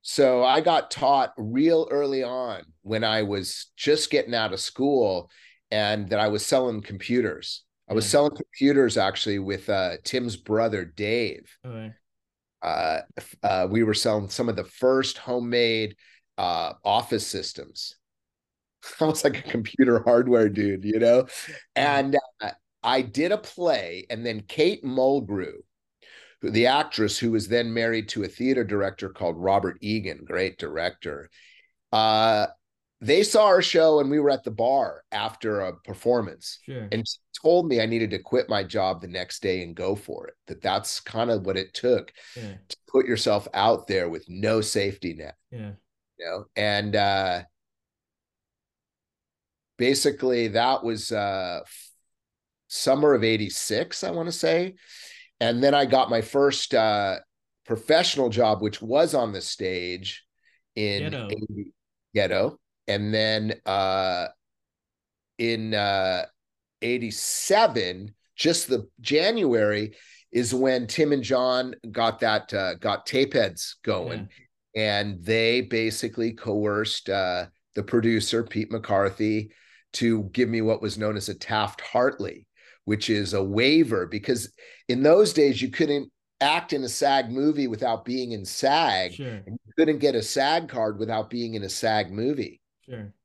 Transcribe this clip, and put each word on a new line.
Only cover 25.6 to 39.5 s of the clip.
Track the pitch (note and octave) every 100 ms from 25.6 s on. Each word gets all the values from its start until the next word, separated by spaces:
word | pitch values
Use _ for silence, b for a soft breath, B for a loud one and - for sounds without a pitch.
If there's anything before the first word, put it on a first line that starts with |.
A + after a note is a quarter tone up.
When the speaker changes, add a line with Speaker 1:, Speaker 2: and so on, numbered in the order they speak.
| - _ _ _ B B B B
Speaker 1:
who, | -
the | A2 A#2+
actress | C#3 D3+ - G#2+ -
who | A#2
was | A2+ F#2
then | A#2+ A#2
married | A2+ A#2 A2+ A2
to | A2+
a | G2+
theater | - B2+ B2+
director | G#2+ G2+ G2 - F#2+
called | - F2+ E2
Robert | F#2 G2 F#2 -
Egan, | G#2 A2 F#2+ C#2+
great | - F2 F#2+ F2
director, | D#2 D#2 F2 - E2+ C#2+ - b b b b _ _
uh, | A2 A2 A2 A2+ G#2+ G#2 - _ _ _ _
they | G#2+ D#3+
saw | G#3 A3 G#3+
our | F3
show | E3 E3+ D#3+ D3+
and | C#3
we | D3+
were | C#3+
at | C3
the | -
bar | G#2+ A#2 C3+ G2+ D2+ _
after | G#2 A2 - A2+ G2+
a | F#2+ E2+
performance. | - G#2 A#2 B2 G2 D2 - -
Speaker 2:
Sure. | - C3 G#2
Speaker 1:
And | A2 A2+
she | - _ -
told | D#3+ F3 E3+
me | A#2+
I | A2
needed | A#2 A2
to | G2
quit | - B2 A#2+
my | G#2
job | F#2 A2 F#2+ F2+
the | F2+
next | F2+ F2+ -
day | G2